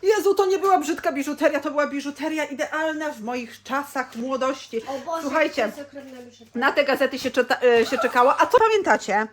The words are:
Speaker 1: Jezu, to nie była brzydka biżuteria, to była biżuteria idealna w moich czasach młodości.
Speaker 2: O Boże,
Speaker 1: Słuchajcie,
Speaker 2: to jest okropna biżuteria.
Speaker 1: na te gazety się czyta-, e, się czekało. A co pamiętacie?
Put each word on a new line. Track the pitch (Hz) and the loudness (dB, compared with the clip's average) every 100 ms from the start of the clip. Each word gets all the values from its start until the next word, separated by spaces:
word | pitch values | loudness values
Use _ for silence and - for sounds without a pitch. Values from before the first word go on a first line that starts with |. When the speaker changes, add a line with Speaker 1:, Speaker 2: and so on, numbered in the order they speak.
| 381 | 2
Speaker 1:
Jezu, | 427 349 381 | 2 2 2
to | 392 | 2
nie | 381 | 2
była | 392 370 | 4 2
brzydka | 294 339 349 | 2 -4 -4
biżuteria, | 277 277 294 311 302 | -4 -6 0 0 0
to | 302 | -4
była | 285 285 | -2 -2
biżuteria | 277 277 285 302 311 294 | -4 -8 -8 -6 -4 -6
idealna | 277 294 311 320 302 302 | -6 -6 -4 -4 -4 -8
w | 240 | -8
moich | 214 254 233 - | -8 -8 -10 -16
czasach | - 269 285 277 254 226 | -6 -6 -6 -8 -8 -8
młodości. | 254 262 262 269 - 226 240 | -6 -2 -2 -4 -6 -8 -6
Speaker 2:
O | 269 285 | -10 -6
Boże, | 330 | -6
Speaker 1:
Słuchajcie, | 294 294 302 294 214 | -2 0 0 0 -4
Speaker 2:
to | 285 | -4
jest | 285 | -16
okropna | 285 269 254 | -16 -18 -18
biżuteria. | 240 - 226 233 254 | -20 -20 -12 0 0
Speaker 1:
na | |
te | - | 2
gazety | 277 262 269 262 | 0 2 0 -2
się | 254 | -4
czyta-, | 262 247 269 | -2 0 2
e, | 247 233 226 | 4 4 4
się | 262 | 0
czekało. | 254 254 247 - | 0 4 4 4
A | 294 | 4
co | 508 | 6
pamiętacie? | 440 440 330 277 - 196 220 | 6 4 2 2 2 -2 -2